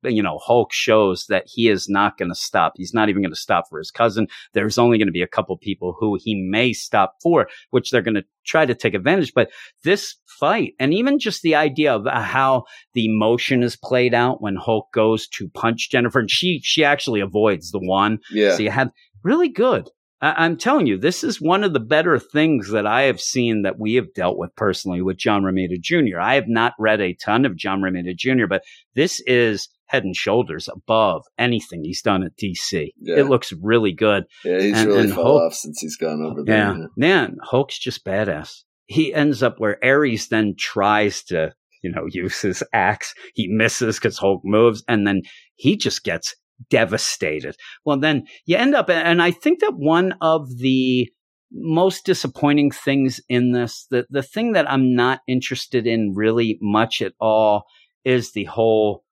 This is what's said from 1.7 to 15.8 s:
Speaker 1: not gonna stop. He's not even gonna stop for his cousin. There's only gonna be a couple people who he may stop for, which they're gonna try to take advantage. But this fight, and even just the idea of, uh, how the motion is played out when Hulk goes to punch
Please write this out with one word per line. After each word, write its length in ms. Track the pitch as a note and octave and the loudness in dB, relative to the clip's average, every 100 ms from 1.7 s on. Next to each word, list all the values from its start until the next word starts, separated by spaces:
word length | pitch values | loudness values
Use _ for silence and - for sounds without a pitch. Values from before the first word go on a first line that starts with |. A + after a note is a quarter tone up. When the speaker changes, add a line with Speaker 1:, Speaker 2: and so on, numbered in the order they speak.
| G2 - | 2 0
Speaker 1:
not 300 | G2 G2+ - | 2 0 0
gonna 160 | F2+ | -6
stop. 400 | E2+ - - D#2+ - | -6 -2 0 0 -2
He's 160 | F2+ | -6
not 140 | A#2 G#2+ | 0 0
even 140 | G2 | 0
gonna 140 | F#2+ D#2 | -4 -6
stop 300 | - F2+ - | -2 -2 -2
for 80 | D#2 | -12
his 140 | D#2+ | -14
cousin. 340 | - A#2 G2+ G#2 - - | 0 0 0 -4 -6 -6
There's 260 | G#2+ G#2+ A2+ | -4 -2 2
only 180 | A#2+ A2+ | 4 4
gonna 140 | G2+ | 2
be 100 | E2+ | 0
a 60 | F2+ | -2
couple 280 | - F#2+ F#2 | -4 -4 -6
people 380 | G#2 F#2+ F2+ F2 | -8 -6 -8 -4
who 180 | A2 G2 | -2 -2
he 140 | - G2+ | -4 -4
may 320 | F#2 G#2 B2+ | -2 0 0
stop 440 | G#2+ - A2+ F#2+ _ | -2 -2 0 0 _
for, 260 | E3+ E3 - - _ | 0 2 2 -6 _
which 220 | B2+ - | -2 0
they're 100 | B2 | -2
gonna 220 | A2 A2+ - _ - | 0 -4 -6 _ -2
try 180 | D#3+ D3 | 0 2
to 80 | |
take 220 | A2+ A2+ G2 | 0 -2 0
advantage. 380 | F#2 F#3+ C#3 - | 0 0 0 0
But 160 | A2+ - - _ | 0 -4 -20 _
this 320 | D3+ G3+ - - _ - | -2 -2 -2 -16 _ -4
fight, 340 | C#3+ A3 C#3 - | -2 0 -2 -2
and 120 | C3 | 0
even 280 | F3+ B3+ D4 | 0 2 0
just 240 | A3+ - | -2 -4
the 100 | E3 | 0
idea 400 | D3+ D3+ C3 D3+ | 2 2 0 0
of, 140 | A2+ A2 | 0 -2
uh, 120 | B2+ | -4
how 440 | G2+ C3 C3+ C3 - - _ B2 | -2 0 2 0 -2 -20 _ -2
the 140 | A2 | 0
motion 520 | A2 G#2+ A#2+ - C3 | 2 2 2 2 0
is 140 | A#2+ - | 0 -4
played 400 | - B2+ B2 A#2 | -2 0 2 2
out 260 | B2 B2+ | 0 -2
when 140 | G#2+ F#2+ | -6 -6
Hulk 320 | A#2 A2 - | -2 -2 -2
goes 360 | - A2 A2 - - | 0 2 2 -4 -12
to 120 | F#2 | -12
punch 420 | - A2+ A2+ | -4 -2 -2